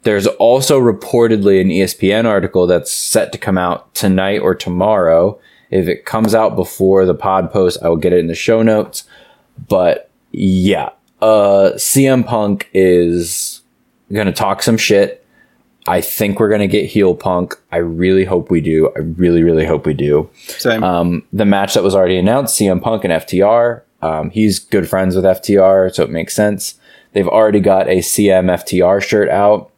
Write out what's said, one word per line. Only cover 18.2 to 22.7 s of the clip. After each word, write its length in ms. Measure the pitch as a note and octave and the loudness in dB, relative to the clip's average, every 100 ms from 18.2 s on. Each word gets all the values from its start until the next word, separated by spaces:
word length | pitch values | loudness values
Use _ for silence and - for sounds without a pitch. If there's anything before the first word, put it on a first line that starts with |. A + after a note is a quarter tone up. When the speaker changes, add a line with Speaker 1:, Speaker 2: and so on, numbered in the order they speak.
| F#2 | 0
Speaker 1:
hope 240 | F2+ - | -2 0
we 100 | F2 | -2
do. 300 | D#2 D#2+ D#2+ | 0 0 0
I 60 | - | -2
really, 420 | D#2+ E2 F2+ E2+ | -8 0 2 2
really 220 | E2+ D#2+ | 2 2
hope 220 | D#2 D#2 E2 | 0 -2 -2
we 80 | |
do. 340 | C#2 C#2+ D2 D#2+ _ - - | -4 0 0 -2 _ -18 -6
Speaker 2:
Same. 260 | B2+ A2 | -4 -2
Speaker 1:
Um, 400 | F#2 F2 F2 F2 _ | -2 0 -2 -4 _
the 140 | G2 G2+ | -2 0
match 260 | G2+ G2 | 0 0
that 80 | G#2+ | 0
was 120 | F#2+ | 0
already 240 | G2 F2+ F#2 | 2 2 2
announced, 380 | F#2 B2+ C#3 - | 0 0 -2 -2
C 100 | |
M 100 | G#2 | 0